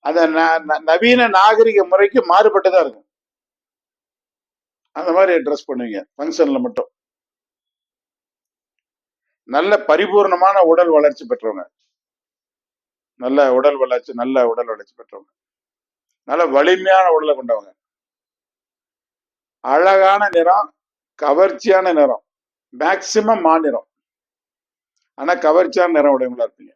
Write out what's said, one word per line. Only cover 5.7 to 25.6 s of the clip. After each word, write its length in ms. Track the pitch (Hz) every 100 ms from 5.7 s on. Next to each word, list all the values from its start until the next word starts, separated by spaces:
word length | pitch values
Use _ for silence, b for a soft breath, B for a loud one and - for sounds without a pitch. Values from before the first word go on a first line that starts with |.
| 127 120 98 -
ஃபங்க்ஷன்ல 460 | - 151 - 147 135
மட்டும். 300 | 123 - - _ _ _ _ _ _ _ _ _ _ _ _ _ _ _ _ _ _ _ _ _ _ _ _ _ -
நல்ல 220 | 135 185 208 -
பரிபூர்ணமான 680 | 156 196 202 196 180 185 196
உடல் 300 | 170 165 175
வளர்ச்சி 320 | 156 147 135 120
பெற்றவங்க, 380 | 123 113 95 87 _ _ _ _ _ _ _ _ _ _ _ _ _ _ _
நல்ல 200 | 123 139 135
உடல் 240 | 127 139 143
வளர்ச்சி, 340 | 131 123 -
நல்ல 320 | 117 123 131 120
உடல் 220 | 117 117
வளர்ச்சி 220 | 107 104 _
பெற்றவங்க, 340 | 113 98 101 _ _ _ _ _ _ _ _ _ -
நல்ல 180 | 151 165
வலிமையான 640 | 135 156 185 190 190 185
உடலை 220 | 156 151 135
கொண்டவங்க, 360 | 123 113 98 _ _ _ _ _ _ _ _ _ _ _ _ _ _ _ _ _ _ _
அழகான 600 | 123 143 185 190 190 202 208
நிறம், 380 | 170 165 196 208 _ _ _ _ _
கவர்ச்சியான 760 | 147 147 190 180 226 190 190
நிறம், 300 | 160 139 120 _ _ _ _ _
மேக்சிமம் 720 | 123 156 196 - 220 214 214 165
மாநிறம், 400 | 160 156 123 _ _ _ _ _ _ _ _ _ _ _ _ _ -
ஆனா 160 | 143
கவர்ச்சியான 640 | 175 156 165